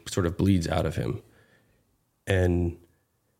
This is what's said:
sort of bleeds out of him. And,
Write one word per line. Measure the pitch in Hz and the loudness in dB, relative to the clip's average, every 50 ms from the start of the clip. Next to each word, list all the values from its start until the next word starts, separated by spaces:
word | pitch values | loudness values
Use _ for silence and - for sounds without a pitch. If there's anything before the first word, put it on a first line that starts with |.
| - - | -14 -6
sort | - - 90 | -4 -2 -2
of | 85 85 | -2 0
bleeds | - 85 98 101 90 85 - | 2 2 4 4 2 2 0
out | - 87 80 | -2 -2 -2
of | 78 73 | -2 -4
him. | - 64 57 - - - _ _ _ _ _ _ _ _ _ _ _ _ _ _ _ _ _ _ _ _ | -4 -4 -4 -6 -8 -12 _ _ _ _ _ _ _ _ _ _ _ _ _ _ _ _ _ _ _ _
And, | - 98 92 90 90 87 87 87 85 82 - - _ _ _ _ _ _ _ _ _ _ _ | -2 0 2 2 2 2 2 0 -2 -4 -6 -14 _ _ _ _ _ _ _ _ _ _ _